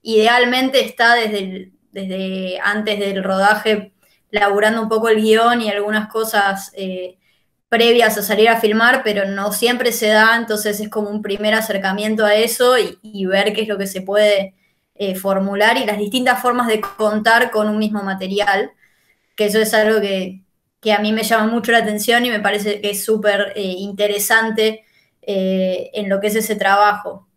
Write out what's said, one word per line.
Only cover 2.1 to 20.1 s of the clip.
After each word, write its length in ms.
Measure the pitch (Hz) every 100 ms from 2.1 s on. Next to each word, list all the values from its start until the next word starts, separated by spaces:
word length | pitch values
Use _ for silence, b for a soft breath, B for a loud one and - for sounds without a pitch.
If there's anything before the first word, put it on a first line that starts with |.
| 190 190 190 185 180
antes 380 | 196 208 220 202
del 240 | 202 190
rodaje 680 | 190 190 196 214 220 202 190 _ _ _ _
laburando 500 | 208 202 202 214 233
un 80 | 214
poco 200 | 220 226
el 120 | 220
guión 400 | 220 220 233 240
y 100 | 214
algunas 380 | 202 208 214 214
cosas, 600 | 220 220 214 196 190 -
eh, 440 | - 190 185 180 _ _ _ _ _ _
previas 480 | 226 233 240 220 208
a 60 |
salir 260 | 202 214 214
a 120 | 196
filmar, 420 | 214 214 233 262
pero 220 | 226 202 196
no 260 | 196 208
siempre 400 | 196 233 247 247
se 160 | 220 214
da, 280 | 214 220 233
entonces 440 | 220 214 214 208
es 80 | 214
como 220 | 220 208
un 120 | 214
primer 320 | 208 202 214
acercamiento 680 | 220 214 196 190 196 214 220
a 100 | 208
eso 440 | 214 226 - 247 254
y, 200 | 180 -
y 240 | 214 202 185
ver 260 | 196 214
qué 100 | 208
es 60 | 214
lo 100 | 196
que 80 | 196
se 160 | 190
puede, 520 | 190 208 214 202 190 _ _ _ _ _
eh, 180 | 202
formular 640 | 190 196 196 196 202 214 254
y 80 | 214
las 100 | 208
distintas 460 | 208 254 254 247
formas 240 | 247 247 233
de 140 | 220
contar 720 | - - 214 214 214 233 247
con 180 | 214 214
un 100 | 214
mismo 240 | 214 208
material, 680 | 196 190 190 196 202 196 233 _ _ _ _ _ _
que 120 | - 208
eso 120 | 214
es 140 | 214
algo 280 | 214 214 220
que, 420 | 202